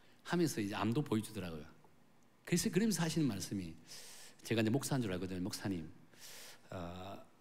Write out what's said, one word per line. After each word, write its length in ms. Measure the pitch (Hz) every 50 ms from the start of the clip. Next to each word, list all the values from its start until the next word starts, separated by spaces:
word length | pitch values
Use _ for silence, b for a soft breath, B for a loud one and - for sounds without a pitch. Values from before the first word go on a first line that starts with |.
| B B B B B
하면서 360 | - 175 175 170 139 - 120
이제 160 | 104 98 104
암도 280 | 98 98 110 117 151 147
보여주더라고요. 640 | - - 113 104 - - 101 90 87 80 76 76 - - - - - - - - - - - - - - - -
그래서, 260 | - 175 175 - 226
그러면서 340 | - 185 226 226 190 151 170
하시는 220 | 160 - 165 151 123
말씀이, 460 | 101 98 - - 107 98 90 82 82 - B B B B B B B B B B B B -
제가 180 | - 117 113
이제 80 | 110 110
목사인 320 | 110 143 - - 147 135
줄 120 | 120 101 90
알거든요. 260 | 90 95 92 95 90
"목사님, 480 | 90 104 - - - 104 98 85 80 78 - - - - B B B B B B B B B B B -
어, 520 | 95 95 87 85 87 90 92 98 98 - - - - -